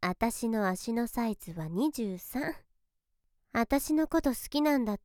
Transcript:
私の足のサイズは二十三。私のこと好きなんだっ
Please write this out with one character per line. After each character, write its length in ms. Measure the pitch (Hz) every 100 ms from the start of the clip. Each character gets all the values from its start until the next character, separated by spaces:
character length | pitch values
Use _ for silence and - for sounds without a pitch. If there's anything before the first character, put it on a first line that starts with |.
私 480 | 175 185 233 226 233
の 180 | 220 202
足 280 | 185 -
の 120 | 226 233
サ 220 | - 233
イ 80 | 208
ズ 160 | -
は 160 | 165 156
二 240 | 165 294
十 240 | 294 220 185
三。 380 | - 254 320 311 - _ _ _ _ _ _ _ _
私 400 | 226 233 277 -
の 160 | 302 311
こ 140 | 330
と 80 | 294
好 60 | 240 -
き 140 | 294
な 160 | 302 285
ん 80 | 226
だ 80 |
っ 60 | 202